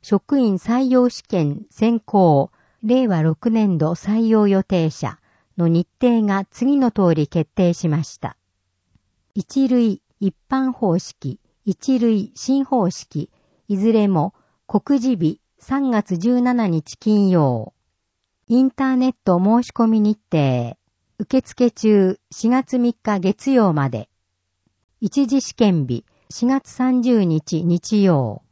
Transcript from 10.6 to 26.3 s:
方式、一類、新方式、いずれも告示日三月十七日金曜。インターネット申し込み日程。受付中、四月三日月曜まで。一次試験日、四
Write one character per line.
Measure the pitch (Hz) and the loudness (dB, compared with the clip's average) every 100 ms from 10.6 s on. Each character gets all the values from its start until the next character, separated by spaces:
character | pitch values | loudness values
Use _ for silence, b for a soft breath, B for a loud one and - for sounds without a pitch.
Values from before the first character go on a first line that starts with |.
| 262 | -4
方 | 247 208 175 | -2 -2 -2
式、 | - - 139 - _ _ - | -4 -12 -12 -12 _ _ -8
一 | - - 262 | -6 -2 0
類、 | 233 220 196 | 2 0 -2
新 | - - 277 262 | -10 -2 -2 0
方 | 262 185 | -2 -2
式、 | - - 151 - _ _ _ _ | -4 -10 -10 -10 _ _ _ _
い | 196 | -2
ず | 220 | 0
れ | 220 202 | 2 2
も | 180 170 _ _ _ - | 0 -2 _ _ _ -4
告 | 208 - 277 | -4 0 -2
示 | 247 220 | 0 -2
日 | 151 - _ _ | -2 -4 _ _
三 | - 269 269 | -8 -4 -2
月 | 220 - 175 | -2 -2 -4
十 | 208 247 | 0 0
七 | 247 247 214 | 0 0 0
日 | 160 - - | -2 -6 -8
金 | 214 214 196 | -2 2 2
曜。 | 175 139 120 110 _ _ _ _ _ _ _ _ | 2 2 -2 -8 _ _ _ _ _ _ _ _
イ | 240 | 2
ン | 262 | 2
タ | - 269 | 0 -2
ー | 254 | 0
ネ | 262 | 0
ッ | - - | -2 0
ト | 175 | 2
申 | 190 233 | 4 2
し | 247 | 0
込 | - 226 | -2 2
み | 220 | 2
日 | 208 208 _ | 2 -2 _
程。 | 160 139 123 120 - _ _ _ _ | 0 0 0 -4 -12 _ _ _ _
受 | 214 262 | -4 -4
付 | - - 247 | -4 -2 -2
中、 | - 220 208 185 196 _ | 0 2 2 2 -2 _
四 | - 226 | -6 -2
月 | 254 254 254 | -2 -2 -2
三 | 240 | -2
日 | - - 202 | -4 -6 -2
月 | 185 - 269 | -2 -4 0
曜 | 254 208 | 2 2
ま | 151 135 | 0 -2
で。 | 113 - _ _ _ _ _ _ _ _ _ | -6 -12 _ _ _ _ _ _ _ _ _
一 | 214 - 262 | -4 -2 0
次 | 269 | -2
試 | - - | -4 0
験 | 214 170 127 | 2 2 -2
日、 | 123 _ _ | -6 _ _
四 | _ | _